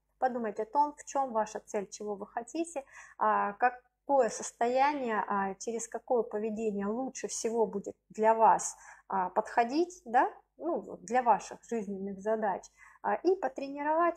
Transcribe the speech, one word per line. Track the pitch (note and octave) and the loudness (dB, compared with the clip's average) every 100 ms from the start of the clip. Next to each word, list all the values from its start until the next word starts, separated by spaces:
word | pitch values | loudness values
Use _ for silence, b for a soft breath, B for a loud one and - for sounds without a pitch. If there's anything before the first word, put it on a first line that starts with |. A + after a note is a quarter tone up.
| _ - | _ -2
Подумать | B3+ A#3+ A3 G3+ | -2 0 -6 -6
о | |
том, | A3 C#4+ D4 D4 | -2 2 0 -2
в | |
чем | - C#4 C4+ | -6 -2 0
ваша | A3 G#3+ G#3 - | 0 -2 -6 -8
цель, | G#3+ F#3+ | -8 -6
чего | - G#3 | -10 -8
вы | G3 G3+ | -8 -8
хотите, | A#3+ A#3 D#4+ E4+ C#4 - B B B | -10 -8 -6 -6 -6 -12 B B B
а, | G#3+ G#3 G3+ | 2 2 0
какое | G3+ B3 B3 _ _ - C#4 A3 | 2 0 0 _ _ 2 4 4
состояние, | - - - A#3+ C4 C#4 D4 B3 G#3 - | 0 -8 -2 0 4 2 2 -2 -2 0
а, | G3+ G3 F#3+ | 0 -2 -4
через | - A3+ - | -6 -6 -6
какое | A3+ - B3 | -8 0 0
поведение | G#3+ G#3+ A3 G#3+ A3+ G3+ G3+ | 0 -2 -4 -2 -2 -2 -2
лучше | A3+ C4 - G3+ | -2 -4 -6 -8
всего | - A#3 A3+ G#3 | -4 -2 0 0
будет | G3 - - _ | -2 -8 -14 _
для | - A3 | 2 4
вас, | A3+ G#3+ F3 - - b b - | 6 6 6 0 -10 b b -4
а, | F#3+ F3+ | -2 0
подходить, | G#3 A3 - A#3 D4 F4 - A#3+ | -2 0 0 2 2 -2 -4 0
да, | A#3+ D#4+ - _ - | 2 2 -2 _ -8
ну, | D4+ C4+ | -4 -4
вот | - - | -6 -14
для | F3+ B3 | -2 0
ваших | A#3+ F#3+ - - - | 4 2 0 -14 -6
жизненных | A#3 G3 F#3+ G3 G3 | -6 -4 -6 -8 -6
задач, | G3+ A3 G#3+ F3+ - b b b | -2 0 0 -2 -8 b b b
а, | - G#3 | -4 0
и | E4+ F#4+ | 0 0
потренировать | C4 - C#4 C#4+ D4 D#4+ E4+ | -2 -6 -10 -6 -2 2 0